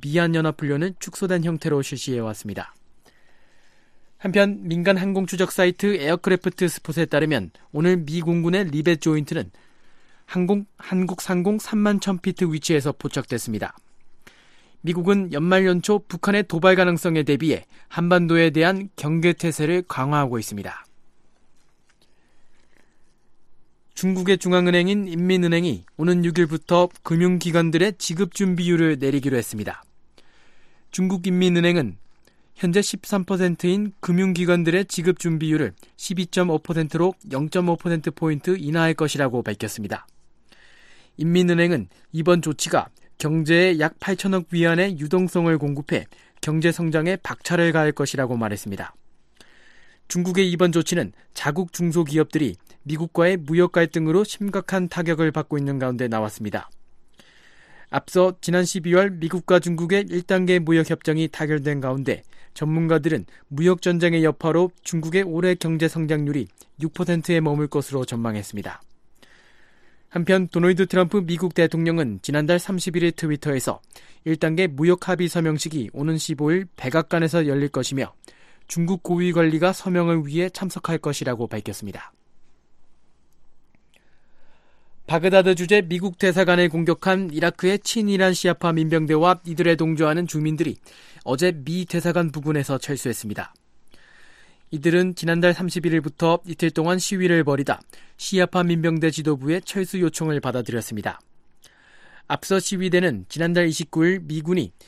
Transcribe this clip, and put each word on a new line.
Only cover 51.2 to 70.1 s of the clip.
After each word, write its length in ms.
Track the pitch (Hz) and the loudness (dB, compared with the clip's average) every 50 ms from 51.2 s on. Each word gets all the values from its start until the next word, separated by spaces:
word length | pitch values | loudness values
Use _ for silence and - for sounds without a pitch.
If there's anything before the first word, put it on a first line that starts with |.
| _ - - | _ -18 -14
자국 360 | - - - 147 175 190 170 | -6 -4 -4 -2 -2 -4 -4
중소기업들이 840 | - - 175 170 151 175 170 143 143 156 156 - - 156 151 117 - - - - - - - | -4 -2 -2 0 2 0 0 2 2 0 0 2 0 -2 -2 -2 -4 -6 -14 -20 -20 -16 -10
미국과의 540 | 143 156 151 165 165 - - 170 180 196 185 | -8 -6 -6 -6 -2 0 2 2 2 2 0
무역 360 | 151 135 160 170 180 170 - | -2 0 2 2 2 4 4
갈등으로 500 | 170 170 160 - 170 160 156 156 190 208 | 2 2 2 0 0 0 2 2 2 0
심각한 640 | - - - 208 202 190 196 185 - - 190 185 170 | 0 -4 -6 -6 -4 -4 -4 -4 -2 -2 -2 -2 -2
타격을 400 | - - 175 160 165 147 160 156 | -4 -4 -2 -2 0 0 0 0
받고 280 | 147 156 151 - 151 147 | 0 -2 -4 -4 -4 -4
있는 180 | 139 139 139 135 | -2 -2 -2 -2
가운데 300 | 127 127 127 117 127 120 | -2 -2 -2 -2 -2 -2
나왔습니다. 640 | 113 110 107 107 - - 110 104 95 104 - - - - - - - - - - - - _ _ _ - - - - - - - - - - - | -2 -2 -2 -4 -6 -8 -8 -6 -6 -8 -8 -12 -18 -20 -20 -20 -20 -20 -20 -20 -20 -20 _ _ _ -20 -20 -20 -20 -20 -20 -20 -20 -20 -14 -8
앞서 420 | - 135 - - - 185 180 185 180 - | -6 -6 -6 0 2 4 4 4 2 -2
지난 240 | - - 170 180 180 | -4 0 2 2 2
십이월 460 | 175 - 190 160 175 170 180 196 202 | 0 -2 -4 0 2 4 4 4 2
미국과 480 | 190 170 151 165 185 180 - - 185 180 | 0 -4 -6 -4 -4 -4 2 4 4 4
중국의 480 | 170 175 170 160 170 165 190 202 202 180 | 4 2 -2 -2 -2 0 0 0 0 -2
일 140 | 175 175 175 | -4 -6 -2
단계 340 | - 190 185 185 180 185 180 | 0 0 2 2 2 2 2
무역 320 | 165 151 165 165 156 - | 2 2 2 2 2 0
협정이 380 | 165 156 - - 156 156 160 156 | -2 -4 -2 -2 0 0 -2 -2
타결된 520 | - - 156 147 156 151 131 151 147 143 | -4 -4 -4 -2 -2 -2 -2 -2 -2 -2
가운데 440 | 131 131 131 139 135 131 110 - - - - - - - - | -2 -4 -4 -2 -2 -2 -4 -4 -6 -12 -20 -20 -20 -20 -10
전문가들은 720 | - 156 151 156 160 165 160 165 160 143 165 156 127 - - - - - - | -6 -4 -2 0 0 2 2 2 2 2 0 0 -2 -4 -8 -14 -20 -18 -10
무역 340 | 143 139 165 180 180 175 - | -4 0 2 2 2 2 2
전쟁의 400 | 180 175 170 170 175 165 165 160 | 0 2 2 2 2 4 4 4
여파로 480 | 156 147 - - 165 151 165 180 185 - _ | 2 2 0 0 0 2 2 2 0 -2 _
중국의 400 | - - - 165 156 160 160 190 | -10 -6 -6 -6 -4 -2 0 0
올해 320 | 196 185 160 165 170 185 180 | 0 0 -2 0 0 0 0
경제 340 | 175 - 165 165 160 160 160 | 0 0 -2 0 0 0 0
성장률이 600 | - 165 160 147 156 151 147 143 147 147 110 - - - - - - - | 0 -2 -2 0 0 0 0 -2 -2 -2 -4 -6 -10 -18 -20 -20 -10 -8
육 120 | 147 160 - | -6 -6 -4
퍼센트에 440 | - 180 160 175 170 151 - 175 165 | -4 -2 0 0 0 0 0 0 0
머물 280 | 156 156 147 147 151 143 | 2 0 0 -2 -2 -2
것으로 360 | - 147 135 - 139 135 127 | -2 -4 -4 -2 -4 -4 -4
전망했습니다. 800 | - 127 117 117 117 107 107 104 - - 101 95 - - - - - - - _ _ - - - - _ _ _ _ - - - _ _ _ - - - _ - | -4 -4 -4 -4 -4 -4 -4 -6 -8 -10 -10 -10 -10 -12 -16 -18 -20 -20 -20 _ _ -20 -20 -20 -20 _ _ _ _ -20 -20 -20 _ _ _ -20 -20 -20 _ -16
한편 400 | _ | _